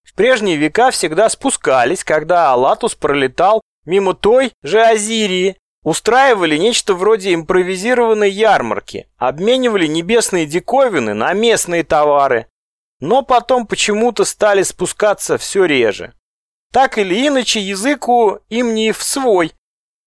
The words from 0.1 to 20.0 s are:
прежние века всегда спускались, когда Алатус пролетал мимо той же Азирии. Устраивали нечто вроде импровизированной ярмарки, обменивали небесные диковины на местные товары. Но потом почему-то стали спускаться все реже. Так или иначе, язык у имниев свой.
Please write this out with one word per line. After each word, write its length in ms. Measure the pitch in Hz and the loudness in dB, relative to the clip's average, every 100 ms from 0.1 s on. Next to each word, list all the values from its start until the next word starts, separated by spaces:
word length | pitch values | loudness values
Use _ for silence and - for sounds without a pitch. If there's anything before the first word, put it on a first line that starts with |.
| - | -2
прежние 400 | 226 254 208 156 | 0 2 0 -2
века 360 | 151 - 254 | 0 2 0
всегда 360 | - 170 156 220 | 0 -2 0 0
спускались, 760 | - 269 - - 131 120 190 - | 0 -4 -4 0 2 2 -2 -2
когда 460 | 156 156 175 165 | -2 0 2 2
Алатус 440 | 123 131 214 226 - | 2 2 0 -4 -4
пролетал 680 | 143 143 131 - 180 220 - _ 143 | -2 0 -2 0 2 0 -2 _ -4
мимо 280 | 190 190 | -2 0
той 400 | 175 202 247 262 - | 0 2 2 2 -4
же 200 | 139 208 | -2 2
Азирии. 760 | 226 226 208 226 214 185 185 185 _ _ | 4 2 -2 -2 -2 0 -2 -4 _ _
Устраивали 720 | 151 165 - 247 269 220 170 151 | -6 -2 0 4 4 2 2 2
нечто 380 | 208 233 - | 0 0 -2
вроде 400 | 180 202 220 196 | 0 0 0 0
импровизированной 960 | 170 156 185 180 190 214 247 233 214 208 | -2 0 0 0 -4 -2 0 0 2 0
ярмарки, 800 | 196 220 165 117 101 - - - _ | 2 2 2 0 -6 -8 -14 -16 _
обменивали 720 | 123 143 202 262 247 202 160 | -4 -2 0 0 0 0 -2
небесные 580 | 160 170 233 214 185 156 | -2 0 0 0 -2 -2
диковины 680 | 165 - 254 262 170 110 | -4 -2 0 0 0 -4
на 200 | 104 127 | -2 -2
местные 500 | 190 233 202 - 170 | 0 0 0 -2 -4
товары. 640 | 160 156 147 143 139 120 120 _ _ _ _ _ | 0 0 2 2 2 0 -4 _ _ _ _ _
Но 220 | 143 247 | -2 -2
потом 440 | 262 247 233 254 220 | 2 0 2 -2 -2
почему-то 560 | 185 - 208 240 208 | -4 -2 0 0 0
стали 380 | 196 - 214 202 | -2 0 2 2
спускаться 720 | 180 - 185 - 208 196 - 135 | 0 -4 -8 -2 0 0 -2 -4
все 280 | - 202 180 | -2 0 2
реже. 480 | 139 110 98 87 _ _ _ _ _ _ | 2 2 -2 -10 _ _ _ _ _ _
Так 260 | - 262 226 | 0 0 0
или 300 | 190 190 285 | -2 0 0
иначе, 320 | 269 233 220 | 0 -2 -4
язык 480 | 196 196 233 285 - | -4 -4 -4 -2 0
у 300 | 240 220 - - | 2 2 -2 -6
имниев 540 | 226 240 220 220 196 | -4 -2 0 -2 -2
свой. 500 | - 285 262 190 170 - _ _ _ _ | -4 -2 0 0 0 -6 _ _ _ _